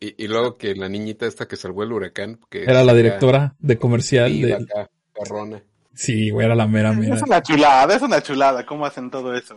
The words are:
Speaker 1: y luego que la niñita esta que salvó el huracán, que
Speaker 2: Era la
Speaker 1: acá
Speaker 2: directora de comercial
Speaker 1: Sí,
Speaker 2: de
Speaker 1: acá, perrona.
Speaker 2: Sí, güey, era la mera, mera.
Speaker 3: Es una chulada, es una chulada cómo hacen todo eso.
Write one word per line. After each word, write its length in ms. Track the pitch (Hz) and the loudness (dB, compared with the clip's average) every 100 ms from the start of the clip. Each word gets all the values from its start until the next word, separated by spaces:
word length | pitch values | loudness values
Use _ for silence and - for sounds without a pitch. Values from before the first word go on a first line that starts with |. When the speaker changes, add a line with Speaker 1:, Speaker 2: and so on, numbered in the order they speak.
Speaker 1:
y 260 | 104 - 107 | -12 -10 -4
luego 300 | 113 123 - | -2 -2 -4
que 180 | 107 | -8
la 140 | 95 95 | -6 -6
niñita 380 | 101 107 104 117 | -8 -8 -6 -8
esta 200 | - 113 | -8 -12
que 100 | 98 | -10
salvó 260 | 92 92 | -10 -8
el 80 | 110 | -6
huracán, 480 | 113 90 - 101 113 _ | -6 -8 -10 -12 -12 _
que 120 | - | -8
Speaker 2:
Era 180 | - 127 | 0 4
la 100 | 127 | 6
Speaker 1:
acá 40 | 117 | 6
Speaker 2:
directora 600 | 117 - 135 135 143 - | 4 2 2 2 0 -4
de 180 | 143 113 | -2 0
comercial 540 | 123 117 - 127 120 | 0 -2 0 2 2
Speaker 1:
Sí, 100 | 147 | 0
Speaker 2:
de 120 | 120 | -2
Speaker 1:
acá, 360 | 101 - 104 101 _ _ | -2 -4 -8 -10 _ _
perrona. 480 | 107 101 104 104 107 _ _ _ | -14 -10 -10 -10 -14 _ _ _
Speaker 2:
Sí, 360 | - - 110 107 | -10 -4 -2 0
güey, 160 | 104 113 | 0 2
era 80 | |
la 140 | 113 107 | 2 2
mera, 240 | 107 110 | 2 2
mera. 240 | 110 110 - | 0 0 -2
Speaker 3:
Es 60 | |
una 200 | 285 175 | 2 0
chulada, 540 | 160 151 147 131 147 208 | 2 4 6 6 6 2
es 60 | |
una 200 | 269 156 | 2 0
chulada 420 | - 139 139 127 | 0 0 2 0
cómo 220 | 123 151 143 | -6 -8 -8
hacen 240 | 135 127 | -8 -12
todo 240 | 135 127 | -8 -6
eso. 220 | 123 - | -8 -10